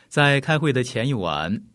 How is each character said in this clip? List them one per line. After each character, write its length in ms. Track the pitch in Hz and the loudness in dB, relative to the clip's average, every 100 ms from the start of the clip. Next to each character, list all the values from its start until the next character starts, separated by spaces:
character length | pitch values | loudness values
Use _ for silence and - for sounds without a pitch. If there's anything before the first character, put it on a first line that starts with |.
| - | -6
在 320 | 147 143 139 | 2 2 2
开 180 | 165 156 | 0 0
会 140 | 151 | 2
的 100 | 127 | 0
前 240 | 123 113 131 | -2 -2 -2
一 80 | |
晚， 480 | 120 85 73 82 104 - | -2 -2 -2 -2 -4 -8